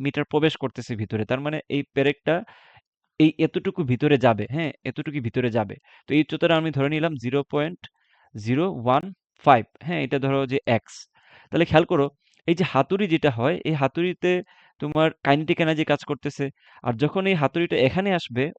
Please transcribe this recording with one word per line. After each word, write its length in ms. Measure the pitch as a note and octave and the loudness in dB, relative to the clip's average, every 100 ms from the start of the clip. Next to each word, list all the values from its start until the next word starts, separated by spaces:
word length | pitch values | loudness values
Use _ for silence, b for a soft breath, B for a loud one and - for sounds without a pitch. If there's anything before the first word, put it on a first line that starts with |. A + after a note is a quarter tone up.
মিটার 240 | C#3 D3+ | -4 -4
প্রবেশ 320 | C#3+ D3+ D#3 - | -2 0 0 0
করতেছে 400 | C3 - - A2 | -6 -8 -8 -6
ভিতরে। 280 | G#2+ G#2+ | -4 -4
তার 160 | G#2 C3 | -4 -4
মানে 200 | D3 D#3 - | -4 -8 -6
এই 140 | C#3+ C#3 | -6 -4
পেরেকটা 480 | C#3 C3+ D3 D3+ E3+ b b b b _ _ _ - | 0 0 0 -2 -2 b b b b _ _ _ 2
এই 120 | D#3 - | 2 4
এতটুকু 440 | D#3 F3+ - F3 | 0 0 -4 -4
ভিতরে 340 | C3 B2 D3+ C#3 | -2 0 2 4
যাবে, 280 | B2 G#2+ G2+ | 4 2 -2
হ্যাঁ, 220 | C#3+ D3+ - | -6 -6 -8
এতটুকু 360 | - D#3 D3+ C#3+ | -10 -8 -8 -6
ভিতরে 300 | A2+ C3 B2 | -4 -2 0
যাবে। 240 | A2+ G2+ - b b - | 0 -2 -6 b b -2
তো 80 | |
এই 60 | D3 | 0
উচ্চতাটা 360 | D3+ D#3+ E3 D#3+ | 0 0 2 2
আমি 140 | D#3+ | 0
ধরে 180 | C3+ C#3 | 0 0
নিলাম 240 | D#3 E3 | 0 -2
জিরো 280 | C#3 A#2+ C#3 C#3 | -4 -2 -2 -2
পয়েন্ট 280 | D3 D#3 F3+ - _ _ _ _ | -2 -4 -6 -18 _ _ _ _
জিরো 300 | A2+ G#2+ C3 F#3+ C#3+ | -8 -2 0 0 -2
ওয়ান 300 | A#2 C3+ F#3 - _ _ | 0 0 -2 -12 _ _
ফাইভ, 200 | D3+ A#2+ - _ | 4 4 2 _
হ্যাঁ, 200 | D3+ E3+ | -6 -4
এটা 160 | C3+ C#3 | -2 -2
ধরো 280 | C3+ C#3 C3+ | 0 0 -2
যে 120 | C3 - | -2 0
এক্স। 280 | A#2 - - - b b b b | -2 -2 -18 -20 b b b b
তাহলে 140 | D#3 | -2
খেয়াল 200 | E3 D#3+ | 2 2
করো, 260 | - E3 C#3+ - _ _ - | 4 2 0 -4 _ _ -2
এই 80 | |
যে 100 | E3+ | 0
হাতুড়ি 420 | C#3 C3 C#3 G3 G3+ | 0 0 0 -2 0
যেটা 240 | D#3 D3 | 0 0
হয়, 300 | A#2 C3 F3+ | 0 0 -2
এই 100 | - | -2
হাতুড়িতে 680 | D3+ C#3 E3+ F3+ E3+ F3+ F3+ b b b _ | -2 -2 0 -4 -2 -2 -2 b b b _
তোমার 300 | D3 D3+ D#3+ - | -4 2 2 2
কাইনেটিক 360 | C#3 C#3+ D#3 E3+ | 2 4 2 0
এনার্জি 240 | D#3+ D#3 | 2 0
কাজ 160 | D#3 D3 | 0 -2
করতেছে। 400 | - C#3+ D3 - C#3 b b b | -2 -8 -6 -6 -8 b b b
আর 100 | B2 | -6
যখন 340 | A2+ D3 F#3+ F#3+ | -2 -2 0 0
এই 80 | |
হাতুড়িটা 420 | F3 C3+ E3+ E3+ - | 2 0 0 0 2
এখানে 380 | B2+ F3+ G3+ | 2 2 0
আসবে, 360 | F3 - B2 D3 | -2 -2 -4 -4